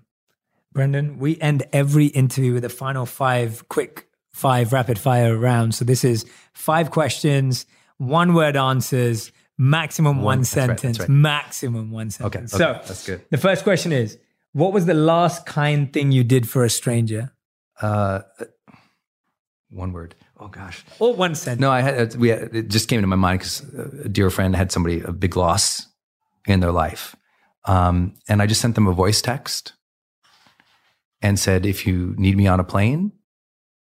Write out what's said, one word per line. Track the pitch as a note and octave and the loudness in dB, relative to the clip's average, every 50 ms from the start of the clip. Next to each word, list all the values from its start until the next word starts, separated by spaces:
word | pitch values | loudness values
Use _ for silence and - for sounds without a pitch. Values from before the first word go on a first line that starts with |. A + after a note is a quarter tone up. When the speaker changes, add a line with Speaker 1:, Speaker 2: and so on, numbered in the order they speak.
| _ _ _ _ _ _ _ _ _ _ _ _ _ _ | _ _ _ _ _ _ _ _ _ _ _ _ _ _
Speaker 1:
Brendan, | - C3+ C3+ C#3 C#3 C#3+ D3 D3 C#3 B2+ | -4 -2 0 0 0 -2 -2 -4 -6 -4
we | C3+ D3+ D#3+ D#3+ | -2 -2 -2 0
end | D#3 D3+ D3 C3+ C3 - - | 0 0 0 0 -2 0 0
every | C#3 C#3 C#3+ D3 D3+ D3 | 0 2 4 4 4 4
interview | C#3+ - C3+ C3 B2+ - C3+ C3 B2 B2 | 4 4 2 0 0 2 0 0 0 0
with | B2 B2 | 0 -2
a | A2+ | -6
final | - - C3+ C3+ C3+ C3 A#2+ | -8 -8 -8 -6 -6 -6 -6
five, | - - - C#3 B2+ B2 B2 A#2+ A2+ G#2+ - - - | -8 -6 -2 0 0 2 0 0 -4 -6 -10 -14 -6
quick | - D#3 B2+ - - - - _ _ _ _ _ | -4 -4 -4 -4 -6 -20 -20 _ _ _ _ _
five | - - - C#3 B2+ B2 A#2+ A2 | -8 -2 0 2 4 4 2 2
rapid | C3+ C3 A#2 - A#2 G2 | 2 0 0 0 -2 -2
fire | - C3 B2 A#2+ A#2+ A#2 A2+ | 0 0 2 4 4 2 2
rounds. | A2+ A#2+ B2 B2 A#2 A2+ A2+ A2 | 2 2 2 2 2 0 0 -2
So | - B2 | -2 0
this | A#2+ C3 - - | 0 0 2 2
is | B2+ A#2 A2 - - - - _ _ _ | 0 0 -2 -4 -10 -16 -20 _ _ _
five | - - - D#3 E3 E3+ - | -8 -2 0 0 0 0 0
questions, | - D#3+ D3+ - - - - D3+ C#3 C#3 C3+ C3 B2 - - _ _ _ _ _ _ - | 0 -2 -2 -2 -2 -2 0 0 2 2 2 0 -2 -4 -6 _ _ _ _ _ _ -10
one | C#3 B2 D#3+ E3 F3 F3 | -4 0 2 2 4 4
word | E3+ E3 D#3 D3 C#3 | 4 4 4 4 2
answers, | C#3 C3+ C3 C3 C3 B2 - C#3 B2+ A#2+ A#2+ A#2 G#2+ - - _ _ _ _ _ - | 2 2 2 0 0 -2 -2 0 0 0 0 0 -4 -6 -12 _ _ _ _ _ 0
maximum | B2+ C3+ D3+ E3 D#3 D3 - - D#3 D3 C#3+ | 2 2 2 0 -2 -4 -2 0 0 2 2
Speaker 2:
One, | G2+ - | 2 0
Speaker 1:
one | C3 C3 C3 | 0 2 2
Speaker 2:
that's | B2+ - - | 0 0 0
right, | D3 C3 B2 | 0 0 0
that's | - - | 0 -2
Speaker 1:
sentence, | - B2 A2+ A2 | -2 -4 -4 -2
Speaker 2:
right. | F2 - | 0 2
Speaker 1:
maximum | C#3 C#3+ D3+ D3+ D3 D3 C#3 - - - C#3+ B2 A#2 A2+ A2 A2 | 4 4 4 4 2 -2 -6 -8 -12 -10 -8 -6 -6 -8 -8 -10
one | A2 A2+ A2+ | -10 -10 -10
Speaker 2:
Okay, | A2 - - A2 G2+ - F#2+ | -10 -10 -8 -8 -6 -6 -8
Speaker 1:
sentence. | A#2+ G#2+ G#2 | -8 -4 0
Speaker 2:
okay, | G2 E3+ | 0 0
Speaker 1:
So | D3 A#2+ - - - | 0 0 -4 -10 -14
Speaker 2:
that's | F#2+ - - | -14 -12 -10
good. | - F#2 F2 - - | -10 -12 -12 -8 -4
Speaker 1:
the | D#3+ | -2
first | B2+ - F#3+ F#3 - | 0 2 2 2 2
question | - G#3 F#3 - - F3 | 2 2 0 0 0 0
is, | D3+ B2+ A2+ G#2 - - _ _ _ _ _ _ | -2 -2 -2 -4 -6 -12 _ _ _ _ _ _
what | - C#3+ E3 F#3+ | -2 0 0 2
was | F#3+ G#3 E3 | 2 2 2
the | F3+ E3 | 2 2
last | D#3 D#3 D#3+ E3 E3+ F3 D#3+ - - - | 4 4 4 4 4 2 2 0 -4 -10
kind | - - D3+ D3 D3 D3 D3 C#3+ C3+ | -8 -4 -2 0 0 2 0 0 -2
thing | - D3+ C#3+ C#3 | -2 0 2 4
you | C3+ C3 B2 | 4 4 4
did | A#2 C3 B2+ A#2 - | 4 4 2 2 0
for | - C3+ B2 | 0 0 0
a | A2 | 0
stranger? | - - - B2+ A#2 A#2 A2+ A2 A2 G#2+ B2 C3+ - _ _ _ _ _ _ _ _ - | 0 -2 -2 -2 0 0 0 -2 -4 -6 -8 -10 -12 _ _ _ _ _ _ _ _ -6
Speaker 2:
Uh, | G#2+ G#2+ G#2+ G#2 G2+ G2 F#2+ G2 - _ _ - A#2 - _ _ _ _ - - _ _ _ _ _ _ _ _ _ _ _ _ _ _ _ _ _ _ | -4 -2 0 0 0 -2 -2 -4 -8 _ _ -16 -16 -16 _ _ _ _ -20 -20 _ _ _ _ _ _ _ _ _ _ _ _ _ _ _ _ _ _
one | G#2 F#2+ F#2 F#2 | -14 -10 -8 -8
word. | F2 E2+ E2 E2+ - _ _ _ _ - | -8 -10 -12 -16 -20 _ _ _ _ -20
Oh | A2 G#2 | -20 -20
gosh. | - - F#2+ F2 E2+ - - - - - | -18 -18 -18 -18 -18 -20 -20 -16 -4 0
Speaker 1:
Or | A3 B3 A#3 | 0 0 2
one | F3+ F#3 F3 D#3 | 2 0 0 -2
sentence. | D3 - C3 B2 B2+ | -4 -4 -4 -2 2
Speaker 2:
No, | C3+ C3+ | 2 2
I | C3 B2+ | 4 2
had, | B2 C#3 C#3 B2 A#2 A2+ - | 2 2 2 0 0 -2 0
uh, | A#2+ | 2
we | A#2+ A#2 | 2 2
had, | A2 - - - A2+ | 2 2 -2 -6 -6
it | A2+ A2+ G#2 | -6 -4 -2
just | G#2+ A2 - - | -2 -2 0 0
came | B2+ A2+ | 0 0
to | G2 | 2
my | F#2+ F#2+ | 2 2
mind | F#2+ F#2 F2+ F#2+ F#2+ | 2 2 2 2 0
'cause, | - - - - - - - | -2 -6 -10 -12 -12 -14 -12
uh, | - - - - - - | -12 -12 -12 -12 -10 -8
a | - | -4
dear | F#2+ G2+ G2 F#2 | 0 2 2 2
friend | - - F#2+ F#2+ F#2 | 2 0 0 0 2
had | F2+ F#2+ F2+ | 0 0 -2
somebody, | - - F2 F2 E2+ E2 | -2 -2 -2 -2 -2 -4
a | - - | -4 -8
big | E2+ F2 F#2+ F2 F2 | -6 -4 -4 -2 0
loss | F#2 F2+ E2+ F2 - - - - - - - _ _ _ _ _ _ _ _ _ _ _ | 2 2 2 2 2 0 -2 -4 -6 -10 -16 _ _ _ _ _ _ _ _ _ _ _
in | G#2 G2 F#2 | 0 2 2
their | F2+ E2+ | 2 2
life. | F2 E2+ D#2 D#2+ D#2+ - - - - - _ _ _ _ _ _ _ _ - | 0 0 -2 -2 -4 -10 -14 -16 -18 -20 _ _ _ _ _ _ _ _ -2
Um, | - F#2+ F2+ F2 F2+ F2+ F2 F2 F#2+ - _ - - | 0 2 2 4 2 2 2 0 -2 -6 _ -4 -2
and | G#2+ G2+ | 0 2
I | G2+ | 2
just | G#2 A2 - | 2 0 0
sent | - A#2 A2 | 0 0 2
them | A2+ G#2+ | 2 2
a | F#2+ | 2
voice | F2 F2+ F#2 G#2 A2 - | 2 2 2 2 2 0
text | - A#2+ A#2+ - - - - - - - - _ _ _ _ _ _ _ _ _ _ _ _ _ _ _ _ _ _ _ _ _ _ _ _ _ _ _ _ _ | -2 -4 -6 -6 -6 -8 -10 -10 -10 -12 -18 _ _ _ _ _ _ _ _ _ _ _ _ _ _ _ _ _ _ _ _ _ _ _ _ _ _ _ _ _
and | G#2+ G2+ G2 F#2+ | 0 0 0 0
said, | - G2 F#2+ F#2 F#2+ | 2 2 0 2 2
"If | G#2 G2 - - | 0 -2 -2 -2
you | G2 F#2 F2+ F2+ F#2 G2+ | -2 0 0 -2 -4 -2
need | G2+ G2 G2 G2 | 0 0 2 4
me | G2+ G2+ | 4 4
on | F#2+ F2+ F#2 | 4 4 2
a | F#2 | 0
plane, | - - G2 G2+ A#2 C#3+ E3 F#3+ G#3 - _ _ _ _ _ _ _ _ _ _ _ _ _ _ _ | 0 0 0 0 0 0 0 -2 -4 -6 _ _ _ _ _ _ _ _ _ _ _ _ _ _ _